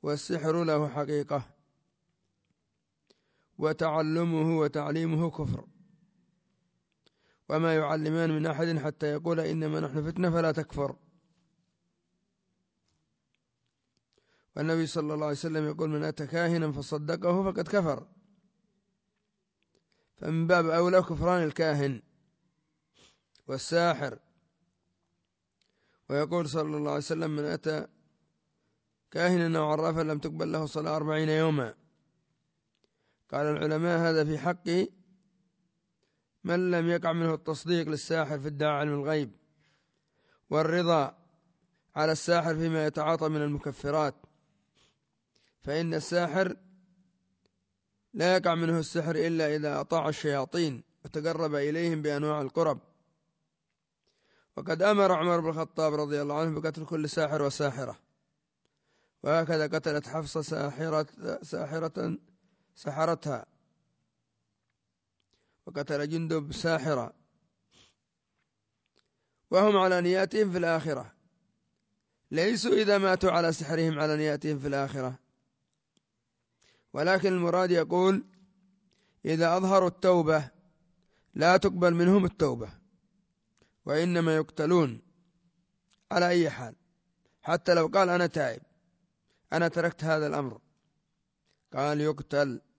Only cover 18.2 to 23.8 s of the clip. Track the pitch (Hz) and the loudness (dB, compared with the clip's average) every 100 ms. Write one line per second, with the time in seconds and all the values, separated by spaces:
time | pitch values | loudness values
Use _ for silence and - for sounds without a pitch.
18.2 | _ _ _ _ _ _ _ _ _ _ | _ _ _ _ _ _ _ _ _ _
19.2 | _ _ _ _ _ _ _ _ _ _ | _ _ _ _ _ _ _ _ _ _
20.2 | - 160 165 180 165 165 175 185 180 160 | -6 -2 2 2 2 2 4 4 2 -2
21.2 | 170 180 165 - 160 143 139 123 - _ | 0 2 0 0 0 2 0 -4 -10 _
22.2 | _ _ _ _ _ _ _ _ - _ | _ _ _ _ _ _ _ _ -20 _
23.2 | _ _ - 135 - 165 | _ _ -12 -10 -2 2